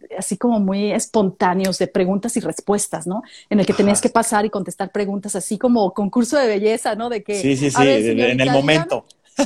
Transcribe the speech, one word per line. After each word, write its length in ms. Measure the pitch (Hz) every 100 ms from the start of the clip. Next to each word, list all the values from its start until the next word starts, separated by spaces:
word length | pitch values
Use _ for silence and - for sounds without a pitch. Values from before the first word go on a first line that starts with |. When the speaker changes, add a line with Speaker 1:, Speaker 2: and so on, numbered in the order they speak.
| - -
Speaker 1:
así 200 | - -
como 220 | 240 226
muy 320 | 196 196 208
espontáneos 840 | 208 - 226 196 - 185 180 190 180
de 100 | 185
preguntas 480 | 202 185 196 - 240
y 20 |
respuestas, 640 | 160 - - 208 - 208 175
¿no? 160 | 202 - - -
En 100 | 208
el 60 | 185
que 60 |
tenías 260 | - 202 202
Speaker 2:
Ajá. 20 |
Speaker 1:
que 80 | 247
pasar 360 | 226 226 214 214
y 40 |
contestar 420 | 202 180 - 190
preguntas 440 | 208 196 202 202 196
así 240 | - 208
como 340 | 254 240 190
concurso 440 | 196 202 247 233 294
de 100 | 247
belleza, 480 | 202 214 226 - 220
¿no? 140 | 240
De 120 | 226
que, 120 | - 202
Speaker 2:
Sí, 140 | 139 131
sí, 120 | 143
Speaker 1:
"A 40 | 127
Speaker 2:
sí, 80 | 139
Speaker 1:
ver, 140 | 117
Speaker 2:
en, 60 | 113
en 0 |
Speaker 1:
señorita, 360 | 113 120 123
Speaker 2:
el 60 | 131
Speaker 1:
dígame, 120 | 139
Speaker 2:
momento. 440 | 143 156 160 127 - _ _ -